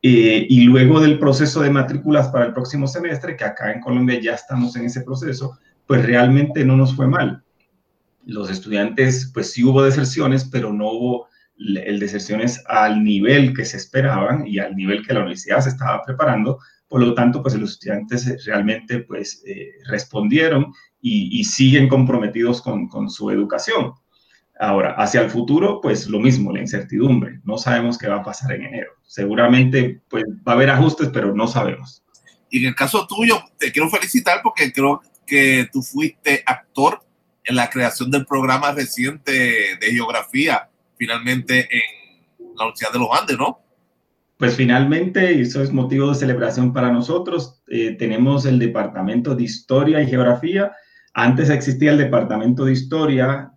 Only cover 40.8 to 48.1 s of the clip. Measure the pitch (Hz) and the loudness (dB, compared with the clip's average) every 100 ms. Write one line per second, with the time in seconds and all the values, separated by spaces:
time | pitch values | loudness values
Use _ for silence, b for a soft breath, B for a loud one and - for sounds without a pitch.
40.8 | _ _ 113 117 120 127 123 127 123 120 | _ _ -6 -4 -4 -4 0 -2 0 -4
41.8 | 113 - - _ _ _ - - 113 - | -4 -8 -20 _ _ _ -20 -8 -8 -6
42.8 | 110 120 117 135 165 123 143 - _ _ | -6 -2 0 0 -2 -2 -4 -4 _ _
43.8 | _ _ _ _ _ _ 120 120 123 127 | _ _ _ _ _ _ -2 0 2 2
44.8 | 139 160 180 196 185 156 123 139 139 139 | 2 0 -2 0 2 2 0 -2 -2 -2
45.8 | 127 135 139 135 131 123 - 123 127 131 | 0 0 0 0 0 -2 -2 0 0 0
46.8 | 123 120 120 175 185 165 - _ _ 117 | 0 0 0 -4 -2 -6 -6 _ _ -4
47.8 | 113 - 113 | -4 -4 -4